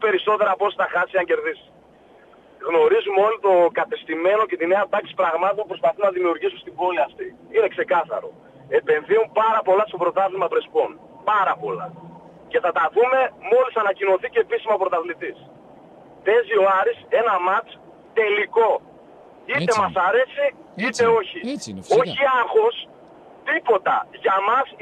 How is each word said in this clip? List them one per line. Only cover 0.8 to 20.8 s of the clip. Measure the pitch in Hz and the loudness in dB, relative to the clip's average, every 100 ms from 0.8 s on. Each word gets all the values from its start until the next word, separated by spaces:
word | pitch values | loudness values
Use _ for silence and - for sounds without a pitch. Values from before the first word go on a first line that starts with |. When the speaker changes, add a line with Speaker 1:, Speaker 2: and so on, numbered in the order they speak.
Speaker 1:
θα | 180 | -2
χάσει | 175 180 185 | -2 -2 -2
αν | 175 | 0
κερδίσει. | 160 156 151 - _ _ _ _ - - - - - 180 | -2 -2 -8 -14 _ _ _ _ -20 -20 -20 -20 -14 0
Γνωρίζουμε | 165 156 220 202 190 208 | 4 4 4 2 2 2
όλοι | 226 196 | 2 2
το | 180 170 175 | 4 4 0
κατεστημένο | 156 151 - 160 180 214 214 | -6 -6 -8 -2 0 2 0
και | 175 | -2
τη | 170 | 0
νέα | 196 196 | 0 0
τάξη | 202 - - | -4 -4 -4
πραγμάτων | 175 165 190 202 | -2 0 -2 -2
που | 185 | -6
προσπαθούν | - 170 175 202 | -2 -2 0 0
να | 180 | 0
δημιουργήσουν | 175 156 190 180 | -2 -2 -4 -6
στην | 175 151 | -14 -6
πόλη | 180 302 277 | -2 -2 -4
αυτή. | - - - - | -6 -16 -16 -6
Είναι | 220 214 | 0 0
ξεκάθαρο. | - 156 175 156 101 82 - - - - 156 | -2 -2 -2 -2 -6 -10 -16 -20 -20 -4 -2
Επενδύουν | - 151 165 214 220 214 | 0 0 2 0 0 0
πάρα | 226 220 190 | 0 2 2
πολλά | 190 214 | 2 0
στο | 180 | -2
πρωτάθλημα | 175 180 190 190 170 | -2 0 -2 -2 -2
Πρεσπών. | 160 - 156 110 - - - - | -2 -2 -2 -2 -4 -20 -10 -2
Πάρα | 214 180 139 | 0 0 -2
πολλά. | 104 87 85 - - - - - - | -6 -8 -10 -14 -20 -20 -20 -20 -6
Και | - | -2
θα | 175 175 | 0 0
τα | 160 | 0
δούμε | - 254 269 247 - 190 | 2 2 2 0 -4 0
μόλις | 247 254 226 | 2 2 0
ανακοινωθεί | 202 190 196 185 240 | -2 0 0 0 0
και | 233 - | -2 -2
επίσημα | 226 214 202 | -2 -2 0
ο | |
πρωταθλητής. | 185 175 175 160 156 - - - - - - - - - 185 | 0 -2 -4 -8 -12 -12 -18 -20 -20 -20 -20 -20 -20 -8 0
Παίζει | 233 226 214 | 2 2 2
ο | 196 190 | 2 2
Άρης | 208 - - 190 | 0 -4 -2 0
ένα | 226 185 180 | 0 0 0
μάτς | 208 - - - - - 220 | -2 -4 -14 -20 -20 -6 -2
τελικό. | 214 208 202 226 220 135 - - - - - - - | 0 0 0 2 2 2 -4 -20 -20 -20 -20 -18 -8
Είτε | 240 | -4
Speaker 2:
Έτσι | 180 220 | 0 0
Speaker 1:
μας | 185 | 0
Speaker 2:
είναι. | 180 180 | 0 2
Speaker 1:
αρέσει, | 233 262 - 285 - - - | 2 0 -2 -4 -4 -14 -8